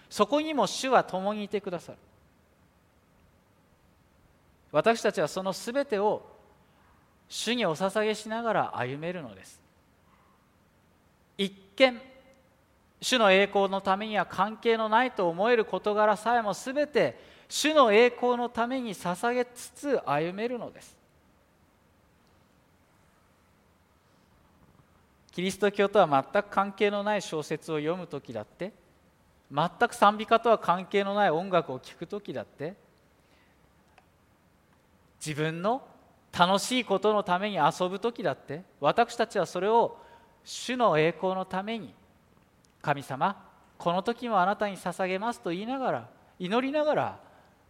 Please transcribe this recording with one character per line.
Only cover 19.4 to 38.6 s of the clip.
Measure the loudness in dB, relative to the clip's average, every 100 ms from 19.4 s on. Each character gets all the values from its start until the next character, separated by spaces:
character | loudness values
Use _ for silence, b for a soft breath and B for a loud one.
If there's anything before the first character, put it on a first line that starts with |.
| -4
つ | -8 -20
つ | -10 -2 -2 0
歩 | -2 -2
め | -4 -6
る | -6
の | -10
で | -14
す。 | -20 -20 _ _ _ _ _ _ _ _ _ _ _ _ _ _ _ _ _ _ _ _ _ _ _ _ _ _ _ _ _ _ _ _ _ _ _ _ _ _ _ _ _ _ _
キ | -6
リ | -4
ス | 0
ト | 0
教 | 2 2
と | 4
は | 4 4 2
全 | -2
く | -2
関 | -2 -2
係 | 0 0
の | 0
な | -2 -4
い |
小 | -4 -6
説 | -6 -6 -6
を | -4
読 | -2 -4
む | -6
時 | -12 -10
だ | -10
っ | -12
て、 | -10 -12 -12 _ _ _ _ _ _ -8
全 | -2 -2 0 -2
く |
賛 | 4 4 4
美 | 2
歌 | 2
と | 4
は | 2
関 | 2 -2 0
係 | -2
の | 0
な | 2 2
い |
音 | 2 0
楽 | 0 0
を | -6
聴 | -12 -16
く | -12
時 | -12 -10
だ | -10
っ | -12
て、 | -10 -10 -12 _ _ _ _ b b b b b _ _ _ _ _ _ _ _ _ _ _ _ _ _ _
自 | -8 -4
分 | -4 -2
の | -2 -4 -6 -20 _ _ _
楽 | 2 4 4
し | 0 -2
い | 0
こ | 2
と | 2
の | 2
た | 2 0
め | -2
に | 2
遊 | 2 2 -2
ぶ | -2
時 | -6 -4
だ | -4
っ | -4
て、 | -6 -14